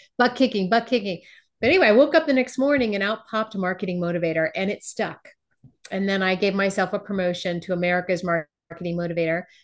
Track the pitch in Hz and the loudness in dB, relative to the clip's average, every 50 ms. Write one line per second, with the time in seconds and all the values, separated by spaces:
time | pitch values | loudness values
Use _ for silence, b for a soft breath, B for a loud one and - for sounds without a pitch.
0 | b b b - 247 247 247 - 262 240 - 202 190 180 226 233 233 - 254 233 | b b b 2 2 2 4 2 0 2 2 0 0 2 2 0 0 0 -2 -2
1 | 202 202 175 - b b b b b b _ - 220 240 349 381 311 214 208 247 | -2 -4 -8 -10 b b b b b b _ -2 0 2 4 4 6 6 6 6
2 | 294 302 - 320 320 302 269 254 247 247 - - 262 285 285 269 247 220 202 196 | 6 6 6 2 4 4 2 2 2 0 -2 0 2 2 2 2 2 0 0 -2
3 | 196 208 220 220 - - 226 214 220 214 - 196 185 180 185 180 208 185 175 180 | -2 -2 -4 -4 -8 -6 -4 -4 -4 -4 -4 -4 -2 -2 -2 0 0 0 0 0
4 | 175 170 175 170 170 165 160 165 160 156 - 180 190 196 208 - - - - - | -2 -2 -2 -2 -2 0 0 0 0 -2 -2 -2 -2 -2 -4 -4 -8 -12 -6 -4
5 | 208 160 185 - _ - - _ _ _ _ _ _ - _ _ - - - 190 | -4 -6 -6 -12 _ -20 -20 _ _ _ _ _ _ -20 _ _ -14 -8 -4 -2
6 | 196 196 196 196 190 185 185 180 208 202 196 196 196 196 190 208 185 185 - 196 | -2 0 0 0 0 0 0 2 0 0 2 2 0 0 0 0 -2 -2 -2 -6
7 | - - 202 190 180 180 175 175 - 185 175 175 - - 185 175 175 180 180 180 | -6 -4 -4 -2 0 0 -2 -2 -4 -4 -4 -4 -4 -4 -4 -2 0 0 0 0
8 | 175 190 180 170 185 175 170 165 151 _ _ _ _ - 165 - 175 175 170 170 | 0 0 -2 -2 0 -2 -2 -2 -2 _ _ _ _ -20 -14 -10 -8 -6 -4 -4
9 | 175 170 165 170 165 160 165 175 - b b b | -4 -4 -2 -2 -2 0 -2 -4 -4 b b b